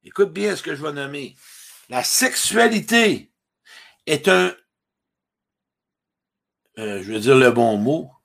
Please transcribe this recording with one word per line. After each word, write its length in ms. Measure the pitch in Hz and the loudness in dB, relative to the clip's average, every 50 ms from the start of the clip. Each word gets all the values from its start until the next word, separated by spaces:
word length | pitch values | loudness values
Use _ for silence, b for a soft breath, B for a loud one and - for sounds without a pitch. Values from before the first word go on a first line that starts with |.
Écoute 300 | _ - - - 202 185 | _ -12 -2 -2 -2 -2
bien 240 | 156 190 208 208 185 | 0 -4 -4 -4 -4
ce 60 | - | -6
que 120 | - 160 151 | -8 -10 -10
je 80 | 139 | -8
vais 100 | 151 156 | -8 -10
nommer. 440 | 147 143 139 139 143 143 135 - B B B B B B B B B B B B | -8 -8 -12 -10 -12 -14 -14 -16 B B B B B B B B B B B B
La 120 | 123 127 | -6 -6
sexualité 1300 | - - - - 254 254 - - - - 196 226 233 226 226 208 - - 226 233 226 208 147 101 - _ _ _ _ _ _ _ B B B B B B B B _ | -4 -2 0 0 0 0 -2 -4 -4 -2 2 2 2 4 2 0 -2 0 2 2 2 2 0 -2 -8 _ _ _ _ _ _ _ B B B B B B B B _
est 220 | - 160 - - 190 | -4 -4 0 2 2
un, 280 | 185 185 180 180 - _ _ _ _ _ _ _ _ _ _ _ _ _ _ _ _ _ _ _ _ _ _ _ _ _ _ _ _ _ _ _ _ _ _ _ _ _ _ _ _ _ _ _ _ - | 2 4 2 0 -4 _ _ _ _ _ _ _ _ _ _ _ _ _ _ _ _ _ _ _ _ _ _ _ _ _ _ _ _ _ _ _ _ _ _ _ _ _ _ _ _ _ _ _ _ -12
euh, 240 | 110 107 101 98 | -10 -8 -8 -8
je 100 | 92 101 | -8 -8
veux 80 | 110 107 | -8 -4
dire 160 | 104 123 135 | 2 4 6
le 140 | 131 127 123 | 6 6 6
bon 260 | 113 117 117 113 107 | 6 4 2 2 2
mot 340 | 104 104 127 151 165 - - _ _ _ | 0 0 -2 -2 -4 -6 -12 _ _ _